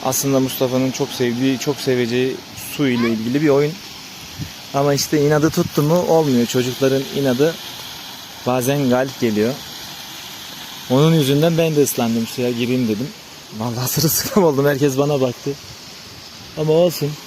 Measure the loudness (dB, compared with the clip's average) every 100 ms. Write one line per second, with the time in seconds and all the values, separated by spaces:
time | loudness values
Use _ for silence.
0 | -2 -2 2 2 2 0 0 2 0 -2
1 | -4 0 0 2 0 0 -2 -2 0 2
2 | 2 0 0 -2 -12 -14 -12 -2 0 2
3 | 0 0 0 2 4 4 2 -2 -14 -16
4 | -18 -16 -16 -12 -12 -12 -6 0 2 2
5 | 0 2 4 4 2 2 0 0 2 2
6 | 4 2 4 2 2 2 0 0 2 2
7 | -2 -2 0 2 2 0 -12 -14 -14 -16
8 | -16 -18 -18 -8 -2 0 0 0 2 2
9 | 0 0 0 2 0 -2 -10 -14 -14 -14
10 | -14 -16 -16 -16 -16 -16 -16 -16 0 4
11 | 6 4 4 4 4 4 2 4 2 2
12 | 0 0 -2 -2 -2 0 0 0 0 0
13 | -4 -10 -20 -20 -16 -6 -4 -4 -4 0
14 | 0 0 0 4 4 4 2 4 2 2
15 | 0 2 0 -2 -8 -8 -12 -18 -18 -20
16 | -20 -20 -20 -20 -16 -6 2 4 4 2
17 | -4 -6